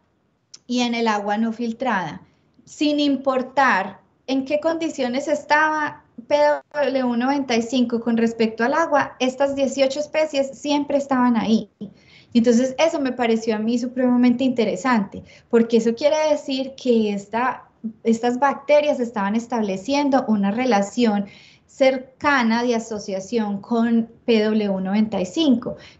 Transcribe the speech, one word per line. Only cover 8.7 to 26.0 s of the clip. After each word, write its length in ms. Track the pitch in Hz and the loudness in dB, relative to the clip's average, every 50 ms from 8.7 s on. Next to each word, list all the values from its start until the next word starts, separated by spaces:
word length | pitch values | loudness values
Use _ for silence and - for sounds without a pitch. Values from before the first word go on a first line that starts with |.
| 294 | 2
agua, 420 | 320 330 302 294 277 - - - - | 0 0 2 2 0 0 -2 -4 -4
estas 360 | 254 254 254 - 277 277 269 | -4 -2 0 0 -2 -2 0
dieciocho 460 | 277 277 240 - 269 269 262 269 294 | 0 -2 -2 0 0 0 0 0 -4
especies 560 | 294 - - 311 311 311 - 269 269 269 - - | -8 -4 -2 -2 -2 0 0 -2 -2 -2 -4 -8
siempre 380 | - 294 285 294 285 285 277 285 | -4 -2 0 0 0 0 -2 -2
estaban 400 | 277 - 262 254 247 247 240 220 | 0 0 0 2 2 2 2 2
ahí. 320 | 190 208 226 208 - - _ - 214 - - _ _ _ - - - _ - | 2 2 0 0 0 -4 _ -18 -18 -18 -18 _ _ _ -20 -20 -14 _ 0
Entonces, 420 | 240 226 247 233 233 262 262 - - 311 | 2 4 6 4 4 4 2 0 2 0
eso 140 | 330 320 302 | 2 2 0
me 140 | 277 262 226 | -4 -4 -2
pareció 420 | - 240 226 226 220 - 240 214 | -2 0 0 0 0 0 -2 -2
a 40 | 208 | -2
mí 200 | 220 226 240 240 | -2 -2 -2 -2
supremamente 640 | 247 247 - 254 254 247 247 247 247 247 240 247 269 | -2 -4 -4 0 0 2 4 4 4 4 4 4 2
interesante, 800 | 262 247 - - 180 185 - - 262 247 220 190 - - 190 - - - - _ - | 0 2 0 0 0 0 -2 -2 0 0 0 0 -2 -8 -16 -16 -16 -20 -20 _ 0
porque 280 | - 226 226 226 240 226 | 2 2 2 4 2 2
eso 180 | 208 233 226 | 2 2 -2
quiere 220 | 233 302 285 302 311 311 311 | 2 2 2 2 2 2 2
decir 440 | 294 285 - 285 269 262 262 262 - | 0 0 -2 -4 -4 -4 -4 -6 -8
que 380 | - - 254 233 226 214 208 202 | -8 0 2 2 2 2 0 -2
esta, 500 | 196 202 - - 226 247 262 - - - _ _ _ - 220 - - - | -6 -8 -6 -4 -2 -2 -2 -4 -6 -12 _ _ _ -12 -12 -12 -6 0
estas 360 | 226 226 226 247 240 247 247 | 0 0 2 2 -2 0 2
bacterias 600 | 277 269 269 269 - - 294 294 294 294 269 - | 0 0 0 -2 0 2 4 4 4 2 0 -2
estaban 380 | 240 233 - 214 196 196 214 233 | -2 -4 -4 -4 -2 0 -2 -2
estableciendo 880 | 226 - 247 233 214 196 190 190 - - 277 285 294 277 269 262 254 - | -2 -2 -2 -2 -2 -2 -4 -6 -4 -2 0 0 2 2 2 2 2 2
una 240 | 220 208 196 196 | 0 0 2 0
relación 760 | 202 233 262 262 214 202 202 196 - 247 240 220 208 208 196 - - - - - - _ _ _ | 0 0 0 2 2 2 2 0 0 0 2 2 2 0 -4 -6 -10 -20 -20 -20 -20 _ _ _
cercana 960 | - - 269 262 269 262 262 - - - - 294 285 269 233 226 226 240 240 | -2 2 2 2 2 0 -6 -12 -16 -4 0 0 2 2 2 2 2 0 0
de 100 | 247 233 | 0 0
asociación 840 | 226 226 - 220 208 - - 190 190 196 - 240 233 214 208 202 196 | -2 -2 -6 -10 -10 -8 -8 -8 -8 -6 -4 -4 -4 -2 -2 -6 -8
con 500 | - - 233 233 226 233 233 226 226 - - - - | -6 -2 -2 0 2 2 2 0 0 -2 -8 -12 0
P 180 | - 226 214 214 | 2 2 4 4
W 340 | 220 214 214 208 202 190 190 | 2 2 0 0 0 -2 -2
noventa 400 | 190 190 202 214 214 214 - 165 | -2 -2 0 0 0 0 -2 -4
y 60 | 185 | -4
cinco, 500 | - - 320 330 285 240 - - - - - - - - _ | -4 -2 0 2 2 2 2 0 -6 -10 -10 -14 -20 -18 _